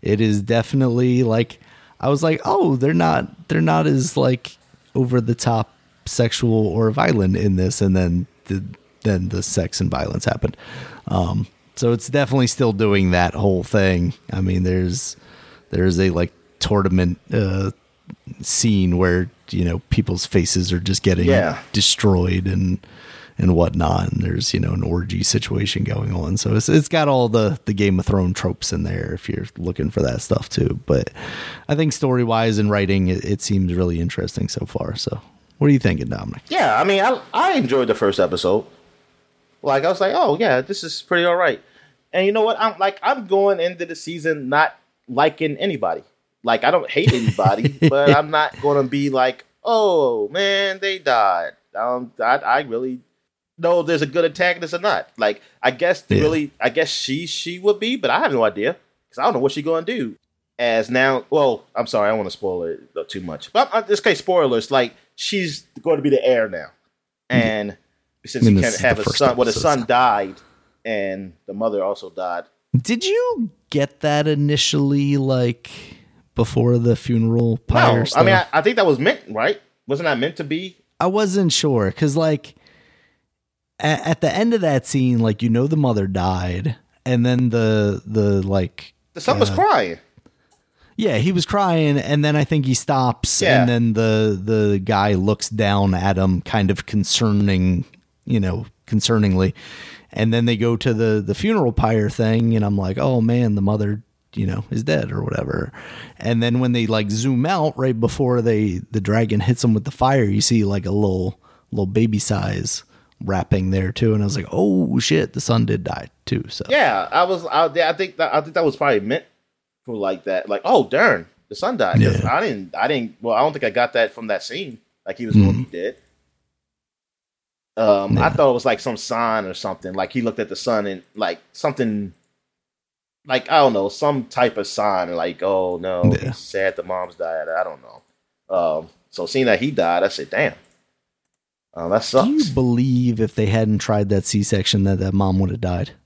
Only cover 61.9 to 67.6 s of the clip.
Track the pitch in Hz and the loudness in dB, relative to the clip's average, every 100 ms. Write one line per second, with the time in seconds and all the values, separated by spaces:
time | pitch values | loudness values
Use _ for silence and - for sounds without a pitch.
61.9 | 110 104 110 95 - 98 90 85 82 - | 0 0 0 -4 -6 -6 -4 -6 -8 -10
62.9 | - - 95 90 76 - 220 269 220 220 | -12 -10 -10 -10 -12 -4 0 2 0 0
63.9 | 202 226 180 - 180 143 120 110 135 120 | 0 0 -2 0 2 2 0 0 0 0
64.9 | - _ - - 202 175 139 _ - 165 | -6 _ -10 -6 -4 -4 -8 _ -10 -2
65.9 | 151 143 131 127 123 110 87 76 _ _ | 0 2 2 2 2 0 -6 -14 _ _
66.9 | _ _ _ _ 123 113 107 | _ _ _ _ 0 0 -2